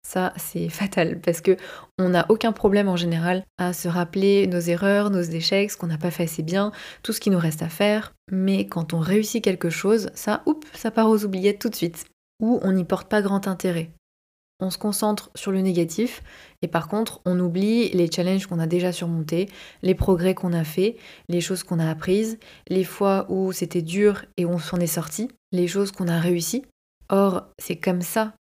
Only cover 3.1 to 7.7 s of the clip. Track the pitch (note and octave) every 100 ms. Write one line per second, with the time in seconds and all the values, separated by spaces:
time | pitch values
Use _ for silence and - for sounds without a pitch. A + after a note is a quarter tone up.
3.1 | E3 E3+ F#3 - - F3+ F3 F3 F3 E3+
4.1 | G3 G3 G3 G3 F3 E3+ E3+ G3 G3+ G#3
5.1 | F#3+ E3+ E3 E3 G3 G#3 - F3 D#3 F3
6.1 | E3+ E3+ - D#3 F#3+ G#3 - - - -
7.1 | A3 - F3+ E3 D#3 D#3+